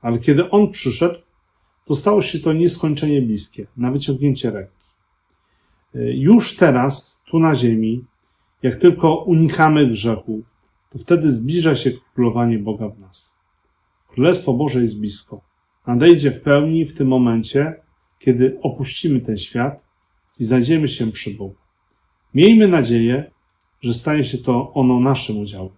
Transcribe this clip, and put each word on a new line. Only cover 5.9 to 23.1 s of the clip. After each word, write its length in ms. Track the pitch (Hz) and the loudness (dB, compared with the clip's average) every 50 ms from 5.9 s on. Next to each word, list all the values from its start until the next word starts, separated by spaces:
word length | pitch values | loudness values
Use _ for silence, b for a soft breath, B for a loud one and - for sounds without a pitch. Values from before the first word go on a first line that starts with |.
| _ | _
Y, 200 | 127 117 117 123 | -8 -6 -6 -4
już 400 | 131 135 165 226 233 - - - | 0 4 4 6 4 4 0 0
teraz, 640 | - 180 156 123 127 123 139 139 - - - - _ _ | 2 2 4 4 2 0 0 -2 -4 -8 -12 -18 _ _
tu 120 | - - 165 | -4 0 2
na 160 | 160 160 151 | 2 2 2
ziemi, 500 | 123 123 117 113 110 110 110 113 127 123 _ _ _ _ _ _ _ _ _ _ _ | 2 0 0 0 0 -2 -2 -4 -6 -8 _ _ _ _ _ _ _ _ _ _ _
jak 140 | - 127 - | -4 -4 -2
tylko 400 | - - 180 170 - - 160 156 | 4 4 4 4 4 0 0 0
unikamy 720 | - - - 170 160 160 151 - - 156 151 151 151 147 | 0 0 0 2 2 2 2 2 2 2 2 4 4 2
grzechu, 560 | 123 113 101 98 117 113 101 - - 110 107 117 _ _ _ _ _ _ _ _ _ | 2 0 -2 -2 -4 -4 -4 -6 -10 -10 -10 -10 _ _ _ _ _ _ _ _ _
to 80 | _ 127 | _ -20
wtedy 340 | - - 175 165 151 151 | -2 0 0 2 2 0
zbliża 420 | 131 113 113 131 160 175 160 160 143 | 0 0 -2 -2 -2 0 0 0 0
się 160 | - - 135 123 - _ _ _ | 0 -2 -4 -4 -6 _ _ _
królowanie 440 | - 123 117 107 120 120 117 113 107 | -2 -2 -2 0 0 -2 0 -2 -2
Boga 300 | 101 107 107 104 110 104 | -4 -8 -8 -8 -10 -12
w 100 | - - | -12 -16
nas. 400 | 98 95 - - - _ _ _ _ _ _ _ _ _ _ _ _ _ _ _ _ _ | -20 -20 -20 -20 -20 _ _ _ _ _ _ _ _ _ _ _ _ _ _ _ _ _
Królestwo 440 | _ 123 131 170 180 180 - - | _ 0 2 2 2 2 0 -2
Boże 280 | 131 123 151 147 123 123 | -2 -2 -2 -2 0 0
jest 200 | 120 113 104 104 | -2 -2 -2 -6
blisko. 400 | 107 104 101 - - _ - 107 _ _ _ _ _ _ _ _ _ | -8 -6 -6 -8 -8 _ -20 -20 _ _ _ _ _ _ _ _ _
Nadejdzie 440 | - 120 120 143 170 170 151 139 139 | -4 0 4 6 6 6 6 4 -2
w 120 | 123 - | -2 -2
pełni 440 | - 151 143 143 147 160 160 165 160 | 0 2 2 2 2 0 0 -2 -2
w 80 | 151 - | -4 -4
tym 140 | - 139 131 | -4 -2 0
momencie, 680 | 131 127 123 117 113 113 110 - - 139 147 160 160 - _ _ _ _ _ _ _ _ | 2 2 2 2 0 -2 -4 -2 -2 -2 -2 -2 -6 -12 _ _ _ _ _ _ _ _
kiedy 400 | _ 139 123 120 127 131 131 - | _ 0 2 2 2 0 0 -4
opuścimy 580 | - 151 - - 131 - - - - 170 143 123 | -8 -8 -8 -6 -10 -10 -10 -6 -4 -2 -2 -2
ten 160 | - - 110 | -2 -4 -8
świat 460 | 101 - - - 123 120 147 147 - _ _ _ _ _ _ _ _ _ _ _ _ | -8 -8 -10 -6 -6 -6 -6 -6 -10 _ _ _ _ _ _ _ _ _ _ _ _
i 60 | 127 | -2
znajdziemy 440 | 110 127 127 120 127 165 160 151 131 | 0 2 0 2 2 0 0 0 -4
się 240 | - - 120 110 | -4 -4 -6 -6
przy 180 | 107 - - 107 | -6 -8 -10 -10
Bogu. 240 | 98 107 101 95 - _ _ _ _ _ _ _ _ _ _ _ _ _ _ _ _ | -10 -12 -14 -16 -16 _ _ _ _ _ _ _ _ _ _ _ _ _ _ _ _
Miejmy 340 | 127 170 208 226 220 214 196 | 6 6 8 8 8 6 6
nadzieję, 640 | 175 156 127 113 120 117 113 117 | 4 2 2 2 0 2 2 0